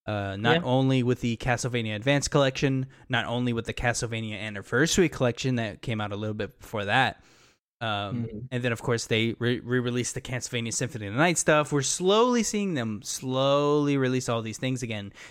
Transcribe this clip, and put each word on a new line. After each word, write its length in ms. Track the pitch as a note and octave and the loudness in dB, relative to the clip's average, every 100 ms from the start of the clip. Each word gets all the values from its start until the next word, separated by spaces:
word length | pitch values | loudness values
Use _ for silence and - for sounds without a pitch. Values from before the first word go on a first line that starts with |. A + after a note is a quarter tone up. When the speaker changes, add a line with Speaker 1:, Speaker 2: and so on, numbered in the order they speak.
| - | -6
Speaker 1:
Uh, 280 | G#2 G2 | -4 -4
not 220 | G2 A2+ E3 | 0 2 2
Speaker 2:
Yeah. 60 | |
Speaker 1:
only 400 | B2+ C3 C3+ C3 | 4 2 4 4
with 160 | B2 B2 | 2 0
the 160 | A#2+ A2+ | 0 -2
Castlevania 580 | C3 A#2 B2 A#2+ A2 | 0 0 0 -2 -2
Advance 320 | G#2 B2 C#3+ - | -2 2 2 2
Collection, 600 | D3 C3+ C3 C#3 C3 C3 - - | 2 2 2 0 0 -2 -10 -4
not 180 | A#2+ A2 | -2 0
only 260 | A#2+ B2 | -2 0
with 140 | A#2 A2+ | 0 -4
the 80 | |
Castlevania 680 | - B2 A#2 A#2 A2+ A2 G#2+ | -2 0 0 -4 -6 -6 -8
Anniversary 680 | G#2+ G#2 - B2 E3 - E3 | -8 -10 -2 2 4 4 2
Collection 460 | - B2 - C3+ B2 | 2 0 2 0 0
that 260 | A2 - | -2 -6
came 180 | - A2 | -6 -4
out 100 | G#2 | -4
a 60 | G2+ | -4
little 180 | G#2+ | -4
bit 240 | G#2+ G2+ - | -4 -6 -8
before 280 | - G#2+ G2+ | -8 -6 2
that. 360 | A#2+ A#2+ - _ _ _ _ _ _ | 4 2 0 _ _ _ _ _ _
Um, 420 | A2+ G2+ G2+ A#2+ A#2 | -4 -4 -4 -4 -6
Speaker 2:
Mm-hmm. 120 | G#2+ B2+ | -8 -8
Speaker 1:
and 120 | B2 | -4
then, 100 | B2 | -2
of 100 | A2+ | -2
course, 240 | - A#2 - | -2 -2 0
they 280 | A2+ A2+ - | 2 2 0
re-, 220 | A#2+ B2 | 0 -2
re-released 540 | A#2+ B2+ A#2+ B2 A2+ | 0 -2 0 -2 -4
the 60 | B2 | -6
Castlevania 520 | - B2 - A#2+ A2+ | -8 -8 -6 -6 -4
Symphony 340 | - B2 A2 G2+ | -4 -4 -6 -4
of 80 | |
the 40 | A2+ | 2
Night 200 | F3 D#3+ | 2 4
stuff. 340 | - D3+ C#3+ | 4 4 4
We're 80 | D3 | 0
slowly 600 | C3 - F#3 G#3+ B3 A#3+ | 0 0 4 4 4 2
seeing 320 | G#3 G#3 G3 | 0 -2 -2
them 260 | D3 A2+ G#2 | -2 -2 -6
slowly 920 | - - C3 C3 C#3 C#3+ D3 D3 C#3+ C#3 | -8 -8 -4 0 2 4 4 2 2 2
release 320 | B2+ B2+ B2+ | 2 0 0
all 140 | A#2 | -2
these 160 | A2+ - | -4 -4
things 240 | C3 B2+ | -4 -4
again 300 | A#2 G#2+ G2+ - - | -4 -6 -8 -14 -20